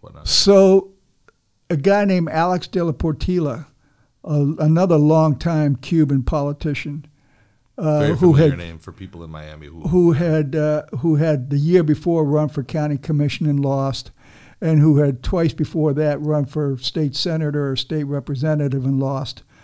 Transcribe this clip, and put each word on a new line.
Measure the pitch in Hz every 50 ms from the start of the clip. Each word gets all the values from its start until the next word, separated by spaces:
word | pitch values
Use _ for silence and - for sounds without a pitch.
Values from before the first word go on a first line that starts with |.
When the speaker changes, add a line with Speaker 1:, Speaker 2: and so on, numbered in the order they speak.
Speaker 1:
whatnot. | - - - 76 - -
Speaker 2:
So | - - - 196 202 190 196 190 190 190 - - _ _ _ _ _ _ _ _ _ _ _ _ _ _ _ -
a | 175
guy | 143 135 196 202 208 202
named | 202 185 180 170 156
Alex | 160 160 170 180 180 175 - -
de | - 180 170
la | 165 139
Portilla, | - - 160 147 - - - 180 180 156 139 117 151 147 - _ _ _ _ _ _ _ _ _ _ -
uh, | - 151 147 143 139 160 -
another | 156 151 160 160 185 185 170
longtime | 147 147 151 156 160 156 156 139 - - 170 165 156 151 143 139
Cuban | - - - 175 165 151 139 143 135 127
politician, | 151 147 147 143 143 147 147 - 156 143 - - 147 143 151 - - _ _ _ _ _ _ _ _ _ _ _ _ _ -
uh, | 175 156 151 151
Speaker 1:
Very | 147 143
Speaker 2:
who | 165 117 180 175 147
Speaker 1:
familiar | 139 165 147
Speaker 2:
had | 135 87
Speaker 1:
name | 85 85 82 80
for | - - -
people | - 95 92 - 85 82
in | 82
Miami | 78 76 76 78 76 76 76
who | 73 82 - - 147
Speaker 2:
who | 160 180 175 170 160
had, | 131 175 165 156 156 147 135 147
uh, | 156 151 151 151 151 - - - 131
who | 156 165 156
had | 147 160 160 151 131 127 143
the | 143 143
year | 147 160 180 180 165
before | 151 147 151 - 180 170 165 156
run | 139 147 151 151 147
for | - 147 127
county | - - 156 151 151 147 139
commission | - - 147 143 147 143 - - 156
and | 151 143 139
lost, | 139 139 139 139 135 135 127 - - - - _ _ - - - - - - -
and | - 160 160 151
who | 147 160 147 143
had | 147 139 131 120 -
twice | - 190 175 170 156 -
before | - 151 - - 160 151 151 139
that | 147 156 151 147 139
run | 151 151 151 147 139
for | 143 - 151 147 139 135 127
state | - - - 160 156 139 131
senator | - - 180 160 160 156 147 143 147 143 139
or | 135
state | 127 - - 165 156 147
representative | 139 143 143 - - 143 123 147 156 151 147 147 139 131 139 127
and | 135 139 135
lost, | 135 135 139 135 - - - - - _ _ _